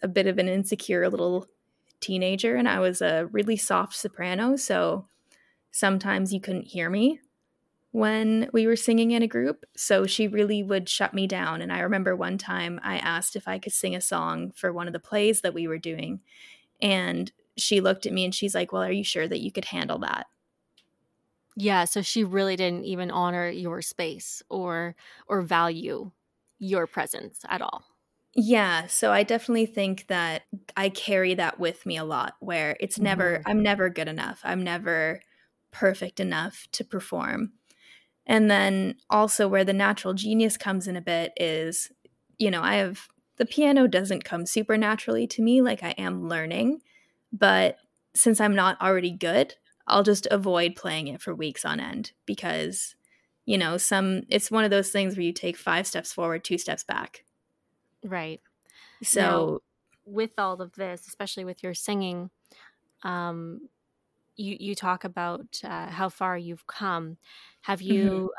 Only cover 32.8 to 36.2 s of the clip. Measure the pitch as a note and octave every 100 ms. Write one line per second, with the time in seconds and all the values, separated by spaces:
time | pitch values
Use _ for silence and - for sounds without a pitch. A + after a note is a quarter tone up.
32.8 | G3 - G3+ F#3+ F3+ E3 D#3 G#3+ G#3 G3+
33.8 | F#3 F3 D#3 D#3 - - - F#3 F3+ F3
34.8 | E3+ E3 D#3+ E3 _ _ _ _ _ -
35.8 | G3 F#3+ F#3 -